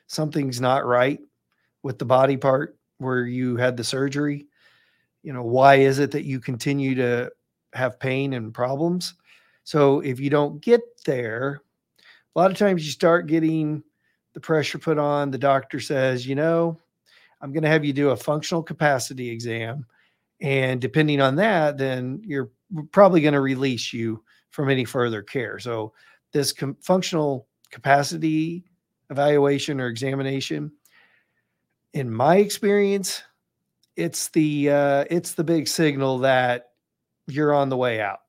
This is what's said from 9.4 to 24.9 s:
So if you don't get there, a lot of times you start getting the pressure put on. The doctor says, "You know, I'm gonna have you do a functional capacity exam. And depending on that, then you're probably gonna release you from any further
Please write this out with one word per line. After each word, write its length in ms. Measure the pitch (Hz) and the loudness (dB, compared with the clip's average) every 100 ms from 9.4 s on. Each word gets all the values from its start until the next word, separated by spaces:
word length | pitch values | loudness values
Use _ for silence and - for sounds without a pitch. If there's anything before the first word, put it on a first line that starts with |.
| _ _ | _ _
So 360 | - 151 139 143 | -4 4 4 4
if 180 | 143 127 | 0 -6
you 100 | 139 | 0
don't 320 | 147 147 151 | 0 0 -4
get 200 | 226 233 - _ - | 4 4 2 _ -4
there, 560 | 127 117 113 139 139 _ _ _ _ _ _ _ 160 | -4 -4 -4 -6 -8 _ _ _ _ _ _ _ 2
a 40 | |
lot 120 | 190 | 2
of 60 | 185 | 4
times 280 | 208 180 151 | 2 2 -2
you 60 | |
start 360 | 131 170 170 160 | 0 4 4 2
getting 560 | 160 160 160 151 151 - _ _ _ _ | 0 2 0 -2 -4 -10 _ _ _ _
the 60 | 160 | -18
pressure 400 | - 156 131 - | -2 0 0 -6
put 180 | 165 151 | -2 0
on. 340 | 147 147 143 | 2 0 -2
The 60 | 131 | 0
doctor 420 | 139 135 - 135 | 2 2 0 -10
says, 480 | - 139 131 127 127 | -4 0 0 -2 -4
"You 80 | 135 | -2
know, 440 | 160 165 170 160 _ _ _ _ _ _ | 0 2 0 -4 _ _ _ _ _ _
I'm 120 | 139 | -8
gonna 160 | 151 151 | -2 2
have 160 | 160 147 | 2 2
you 80 | |
do 160 | 139 143 | 0 2
a 80 | 117 | 0
functional 460 | - 151 - 170 | -2 -4 -2 -6
capacity 680 | 160 160 147 131 - 131 120 | -6 0 2 2 -2 -8 -8
exam. 560 | 117 117 113 113 143 120 _ _ _ _ _ | -8 -8 -6 -6 -10 -14 _ _ _ _ _
And 400 | 151 135 131 127 | -2 0 0 -2
depending 400 | 123 156 151 143 | -2 0 2 2
on 140 | 135 143 | 2 2
that, 420 | 220 180 151 139 | 2 2 0 0
then 440 | 135 127 127 143 220 | -4 -4 -6 -8 -8
you're 240 | 139 120 _ _ 160 151 | -6 -6 _ _ -12 0
probably 300 | 196 196 175 | 6 8 8
gonna 180 | 151 143 | 4 2
release 540 | 135 127 135 117 - | 0 0 -2 -2 -6
you 300 | 120 113 110 _ _ _ | -6 -6 -6 _ _ _
from 200 | - 139 | -4 0
any 160 | 131 | 0
further 360 | 120 | 0